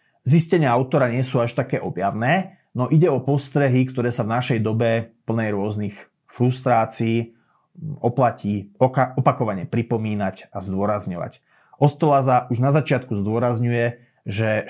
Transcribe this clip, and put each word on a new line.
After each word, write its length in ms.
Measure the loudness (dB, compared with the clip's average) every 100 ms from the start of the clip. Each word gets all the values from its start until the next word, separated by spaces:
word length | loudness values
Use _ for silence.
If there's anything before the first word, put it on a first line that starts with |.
| _ _
Zistenia 480 | 2 2 4 2 4
autora 400 | 2 2 2 2
nie 80 | 0
sú 240 | 0 0
až 80 | 0
také 320 | -2 -4 -4
objavné, 720 | -4 -4 -4 -2 0 0 -2 -14 _
no 160 | -6 2
ide 240 | 4 4
o 80 | 2
postrehy, 640 | 0 -2 0 0 2 2
ktoré 240 | 0 -2 -2
sa 160 | -2
v 160 | -2 -2
našej 240 | -2 -2
dobe 480 | 0 0 0 0 -4 _ -6
plnej 240 | -2 -2
rôznych 480 | -2 -4 -4 -8 -10 -20 _ _
frustrácií 1040 | -2 0 0 0 2 0 -2 0 0 -4 _ _ _ _ -14 -12 -4
oplatí 720 | -2 2 0 0 -4 -4 -6 0
oka-, 400 | 2 2 0 2
opakovane 480 | 0 0 -2 -4 -4
pripomínať 800 | -4 -2 -2 -2 -4 -4 -6 -12 -10
a 80 |
zdôrazňovať. 800 | -6 -2 0 -2 -4 -8 -10 -12 _ _ _ 0
Ostolaza 720 | 0 2 2 4 4 2 0
už 160 | 0
na 80 | 2
začiatku 400 | 2 0 -2 -2 -4
zdôrazňuje, 800 | -2 0 0 0 0 0 -2 -4 _ _
že 400 | -8 -2 0 0